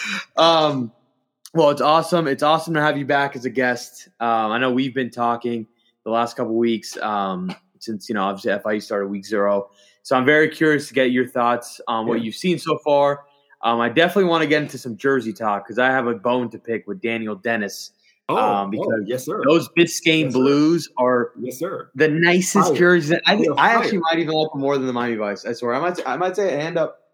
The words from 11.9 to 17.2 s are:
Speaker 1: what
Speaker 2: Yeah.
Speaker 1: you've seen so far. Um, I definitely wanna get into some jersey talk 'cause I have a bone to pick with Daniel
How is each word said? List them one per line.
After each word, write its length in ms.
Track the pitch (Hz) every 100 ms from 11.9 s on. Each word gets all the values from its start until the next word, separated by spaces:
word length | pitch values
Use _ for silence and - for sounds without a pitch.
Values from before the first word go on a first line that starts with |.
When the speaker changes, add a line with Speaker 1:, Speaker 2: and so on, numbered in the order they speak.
| 113 113
Speaker 1:
what 120 | 117
Speaker 2:
Yeah. 80 | 220
Speaker 1:
you've 100 | 196
seen 240 | 185 160
so 180 | 160 147
far. 440 | 151 143 143 143 - _ _ _
Um, 180 | 117 117
I 80 | 117
definitely 380 | 117 175 202 180
wanna 200 | 165 156
get 160 | 151
into 160 | 143 131
some 200 | 127 107
jersey 340 | 139 135 113
talk 340 | 101 110 101 -
'cause 140 | 110
I 100 | 127
have 180 | 131 120
a 80 | 110
bone 340 | 120 127 117
to 100 | 104
pick 260 | - 110 104
with 140 | 92
Daniel 360 | 113 113